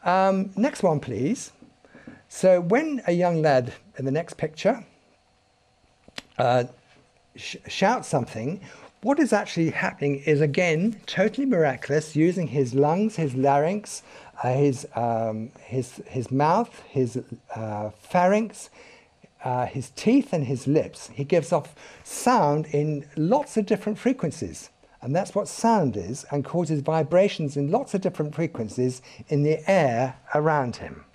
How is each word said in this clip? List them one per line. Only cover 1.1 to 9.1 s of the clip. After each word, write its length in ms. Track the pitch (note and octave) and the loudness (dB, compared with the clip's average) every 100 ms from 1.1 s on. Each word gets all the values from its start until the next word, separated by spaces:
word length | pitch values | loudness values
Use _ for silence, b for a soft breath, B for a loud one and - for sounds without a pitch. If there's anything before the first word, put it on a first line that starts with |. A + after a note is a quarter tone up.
| G#2 C3+ A#3+ - _ - _ B B B B B | -4 -2 -4 -8 _ -20 _ B B B B B
So 320 | - F#3 F3+ | 2 4 4
when 440 | F3 A#3 D#4+ C4+ - | 4 2 2 -2 0
a 60 | |
young 300 | F3 F3+ E3 | 2 2 4
lad 320 | D#3 C3 A#2+ - - - | 4 4 2 -10 -18 -6
in 80 | C3+ | -2
the 60 | |
next 240 | C#3+ E3+ - | -2 -4 -6
picture, 480 | D#3 D#3 G3 B3 F#3 _ _ _ _ _ _ _ _ _ _ _ - - - - | -6 0 0 0 -6 _ _ _ _ _ _ _ _ _ _ _ -20 -20 -16 0
uh, 240 | B2 B2 B2 - _ _ _ _ _ A2+ | 2 2 0 -8 _ _ _ _ _ -18
sh-, 220 | - - - | -14 -14 -12
shouts 400 | - G3 A#3+ - | 0 0 0 -2
something, 540 | D3 A#2 A2+ B2 F#3 B B B _ | -2 -2 -6 -6 -8 B B B _
what 140 | A3 | -2